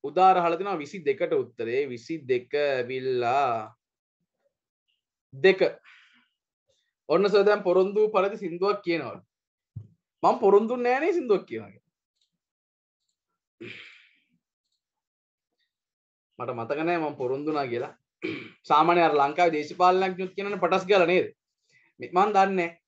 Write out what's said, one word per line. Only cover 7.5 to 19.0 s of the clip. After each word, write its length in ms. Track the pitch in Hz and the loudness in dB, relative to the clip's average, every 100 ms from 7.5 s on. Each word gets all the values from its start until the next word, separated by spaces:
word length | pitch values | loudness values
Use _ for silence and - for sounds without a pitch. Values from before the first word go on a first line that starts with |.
| 208 | 2
පොරොන්දු 460 | 185 185 190 202 214 | 2 2 2 0 0
පරිදි 260 | 208 196 220 | 0 -2 -4
සින්දුවක් 440 | 190 170 190 196 | -10 -4 -4 -4
කියනවලු. 380 | 175 165 123 - _ _ _ _ _ - - _ _ _ | -4 -6 -6 -14 _ _ _ _ _ -20 -20 _ _ _
මම 140 | 170 247 | 0 2
පොරොන්දු 360 | 202 202 220 247 | 6 6 4 -2
නෑ 240 | 240 254 | -2 0
නේ 120 | 330 | 0
සින්දුවක් 320 | 349 254 196 - | -2 0 -2 -2
කියනවා 240 | 110 101 | -14 -14
කියලා. 160 | - _ _ _ _ _ _ _ _ _ _ _ _ _ _ _ _ _ _ 113 - - - _ _ _ _ _ _ _ _ _ _ _ _ _ _ _ _ _ _ _ _ _ _ _ - | -20 _ _ _ _ _ _ _ _ _ _ _ _ _ _ _ _ _ _ -18 -18 -20 -20 _ _ _ _ _ _ _ _ _ _ _ _ _ _ _ _ _ _ _ _ _ _ _ -12
මට 160 | 120 | -10
මතක 260 | 120 117 143 | -8 -6 -4
නෑ 140 | 165 170 | -2 -2
මම 180 | 156 - | -4 -6
පොරොන්දු 340 | 123 135 147 | -6 -4 -4
වුණා 160 | 156 135 | -6 -4
කියලා. 260 | 120 139 - _ _ - - - _ | -6 -8 -14 _ _ -12 -12 -14 _
සාමාන්‍ය 380 | - 147 160 175 | 0 4 4 4